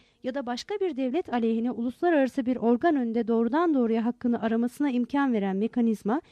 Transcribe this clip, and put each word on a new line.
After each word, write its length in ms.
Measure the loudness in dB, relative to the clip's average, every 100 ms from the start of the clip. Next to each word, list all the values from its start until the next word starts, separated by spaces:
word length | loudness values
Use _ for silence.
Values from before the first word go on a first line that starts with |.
| _ _
ya 120 | -8
da 120 | -6 -6
başka 280 | -8 -6
bir 220 | -4 -4 -2
devlet 360 | -2 -2 -2
aleyhine 380 | -2 0 0 -2
uluslararası 760 | -2 -6 -2 2 4 2 0 -2
bir 100 | 0
organ 400 | 2 2 2 2
önünde 320 | 0 -2 0
doğrudan 460 | 0 2 2 2
doğruya 300 | 2 2 0
hakkını 380 | -2 -2 -2 0
aramasına 480 | 0 0 -2 -2 -2
imkan 420 | 0 0 0 2
veren 240 | 0 0 0
mekanizma, 640 | -2 0 0 0 -2 -2 -4